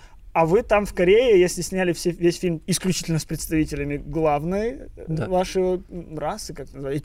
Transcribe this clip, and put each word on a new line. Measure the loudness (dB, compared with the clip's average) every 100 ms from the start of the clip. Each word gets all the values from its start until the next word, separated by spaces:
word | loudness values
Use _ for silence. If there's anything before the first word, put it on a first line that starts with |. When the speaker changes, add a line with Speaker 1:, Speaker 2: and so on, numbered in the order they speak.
| -12 -20 -4
Speaker 1:
а | 2 4
вы | 4
там | 4 2 2
в |
Корее, | 0 6 6 8 6
если | 4 0
сняли | -6 -2 0
все, | 0 -4
весь | 0 0 0
фильм | -2 -4 -2
исключительно | -2 -2 -4 -2 -4
с |
представителями | -2 -8 -2 0 0 -2 -4 -6
главной, | -4 0 2 0 0 -2 -4 -6 -14 -16
э, | -8
Speaker 2:
Да. | -6 0
Speaker 1:
вашей, | 0 0 0 0 -2 -6
м, | -14 -12 -8
расы, | -6 -8 -10
как | -12 -14
это | -10
называется, | -6 -4